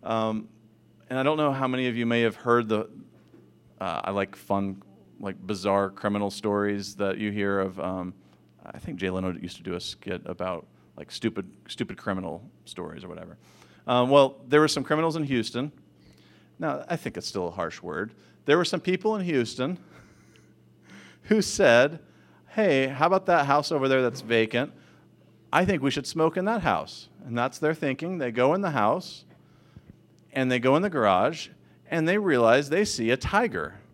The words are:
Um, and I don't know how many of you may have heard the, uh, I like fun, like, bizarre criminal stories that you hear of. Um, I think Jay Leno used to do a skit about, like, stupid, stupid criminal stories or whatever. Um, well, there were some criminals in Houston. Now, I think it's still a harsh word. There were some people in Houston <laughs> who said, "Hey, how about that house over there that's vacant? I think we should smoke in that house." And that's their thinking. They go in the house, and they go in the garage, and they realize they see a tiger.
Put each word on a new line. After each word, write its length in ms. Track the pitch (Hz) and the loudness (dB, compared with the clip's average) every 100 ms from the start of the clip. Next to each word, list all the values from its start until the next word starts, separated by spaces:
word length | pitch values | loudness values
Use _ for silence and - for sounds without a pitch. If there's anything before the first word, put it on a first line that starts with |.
Um, 460 | - 113 110 110 - _ _ _ _ _ - | -2 -2 0 -4 -8 _ _ _ _ _ -8
and 100 | 127 | -2
I 40 | |
don't 140 | 135 156 | 0 2
know 140 | 151 | 0
how 160 | 135 135 | 0 -2
many 200 | 127 127 | -2 -2
of 80 | 117 | -2
you 100 | 117 | 0
may 160 | 117 | 2
have 140 | 117 101 | 2 0
heard 320 | 123 120 113 | 2 2 4
the, 220 | 107 110 - - - _ - - _ _ _ | -2 -2 -12 -20 -20 _ -20 -20 _ _ _
uh, 220 | 95 73 - | -6 -6 -4
I 60 | |
like 240 | 101 98 - | -2 -4 -6
fun, 460 | - 98 98 98 - - - - | -4 -2 -2 -8 -16 -20 -20 -12
like, 160 | 98 95 92 | -10 -10 -8
bizarre 440 | 101 98 98 98 | -4 2 2 0
criminal 420 | 98 104 101 101 | -2 -4 -2 -4
stories 640 | 98 107 101 104 101 98 - | -4 -2 -2 -2 -4 -8 -6
that 220 | 101 - | -4 -2
you 140 | 107 | -4
hear 280 | 104 101 98 | -4 -2 -2
of. 200 | 95 92 | -4 -4
Um, 340 | 90 92 90 95 _ _ _ _ - | -6 -6 -8 -12 _ _ _ _ -18
I 140 | - | -16
think 180 | - 90 | -12 -6
Jay 120 | 95 | -4
Leno 220 | 92 92 | -2 -4
used 260 | 87 87 - | -6 -10 -12
to 60 | |
do 120 | - 87 | -10 -8
a 40 | |
skit 420 | - - - 92 - | -10 -12 -10 -10 -8
about, 400 | 87 92 87 - _ _ - | -8 -6 -6 -12 _ _ -18
like, 140 | 73 | -16
stupid, 400 | - 113 - 92 - - | -6 -6 -4 -12 -14 -18
stupid 300 | - 117 95 | -10 -8 -8
criminal 520 | - 95 90 82 110 _ - | -6 -6 -6 -10 -14 _ -18
stories 380 | - 85 80 | -12 -12 -12
or 60 | 92 | -14
whatever. 280 | 82 85 - _ - - - - | -16 -16 -20 _ -20 -20 -18 0
Um, 240 | 123 123 | 2 6
well, 320 | 139 135 - - | 8 8 4 4
there 120 | 147 | 6
were 80 | 156 | 6
some 160 | 147 | 2
criminals 320 | 131 156 165 160 | -2 0 0 -2
in 80 | |
Houston. 480 | 143 127 110 117 143 - _ _ - - - - _ _ | 0 0 0 -4 -8 -10 _ _ -20 -20 -20 -20 _ _
Now, 260 | 160 135 - | -6 -6 -6
I 60 | 170 | -6
think 200 | - 90 | -6 -8
it's 120 | - | -8
still 200 | 98 87 | -6 -6
a 40 | |
harsh 300 | 92 82 - | -4 -6 -6
word. 320 | 87 78 110 - - _ - | -8 -6 -6 -10 -20 _ 2
There 120 | 156 | 4
were 80 | 170 | 4
some 160 | 175 | -2
people 340 | 180 180 214 214 | -2 -2 -2 -2
in 80 | |
Houston 540 | 180 143 113 - 131 180 - - - - _ _ _ | 0 0 0 -2 -4 -4 -12 -20 -20 -20 _ _ _
<laughs> 760 | _ _ _ _ - - - | _ _ _ _ -20 -20 -20
who 200 | - 220 | 0 0
said, 560 | - - 170 117 139 160 - _ _ _ _ | 2 4 6 8 6 0 -18 _ _ _ _
"Hey, 400 | - 208 135 135 | 0 2 4 2
how 180 | 135 160 | 2 2
about 220 | 190 190 | 2 4
that 180 | 170 143 | 2 4
house 260 | 143 147 | 2 2
over 160 | 156 135 | -2 2
there 140 | 135 | 2
that's 200 | 123 127 | 2 -2
vacant? 520 | 110 117 110 120 - - - - _ _ _ _ _ | 0 2 2 0 -4 -8 -20 -20 _ _ _ _ _
I 100 | 151 | 0
think 200 | 180 180 | 2 2
we 80 | 139 | 0
should 160 | 139 131 | -2 -6
smoke 300 | 160 160 170 | 0 0 0
in 80 | 190 | -2
that 160 | 226 | -2
house." 480 | 160 87 - - - - | 0 0 -2 -14 -20 -20
And 140 | - 117 | -8 -4
that's 220 | 127 - | -4 -2
their 160 | 151 156 | -2 0
thinking. 420 | 147 131 165 185 | -4 -4 -6 -6
They 140 | 127 | -4
go 240 | 117 127 180 | 2 2 2
in 60 | |
the 100 | 196 | 0
house, 540 | 139 107 160 - - - - _ _ _ - _ - _ _ _ | 0 2 0 -4 -18 -20 -20 _ _ _ -20 _ -20 _ _ _
and 180 | 135 131 | -4 0
they 80 | 127 | 2
go 160 | 127 143 | 4 2
in 60 | |
the 80 | 196 | 2
garage, 600 | 160 107 92 117 160 - - _ _ - | 2 4 4 2 -2 -14 -18 _ _ -6
and 180 | 165 160 | -2 0
they 100 | 202 | 0
realize 520 | 202 131 117 127 143 | 2 4 6 6 4
they 160 | 160 208 | -2 -2
see 260 | - 113 | -2 0
a 60 | 127 | 0
tiger. 580 | - 196 240 101 71 - - | 0 0 0 -4 -8 -12 -20